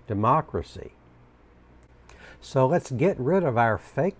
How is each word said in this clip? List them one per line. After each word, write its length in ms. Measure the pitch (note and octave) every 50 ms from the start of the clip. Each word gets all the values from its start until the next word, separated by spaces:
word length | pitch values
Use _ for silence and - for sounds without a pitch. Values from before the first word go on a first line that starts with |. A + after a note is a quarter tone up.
| -
democracy. 880 | - G#2+ G2 A2 A#2 C#3+ D#3+ - - - F2 E2 - - - - - - - _ - - - - - _ _ _ _ _ - - - - - - - - - - - - - - - - -
So 260 | - - - C3+ C3 C3
let's 240 | E3+ E3+ - -
get 280 | C3 A2 D3+ G3 F#3 -
rid 240 | B2 C#3 F#3 G3 F3
of 140 | C#3 A2+ A#2+
our 200 | A#2 A2+ G#2+ -
fake 380 | - - - C3+ D3 G3 - -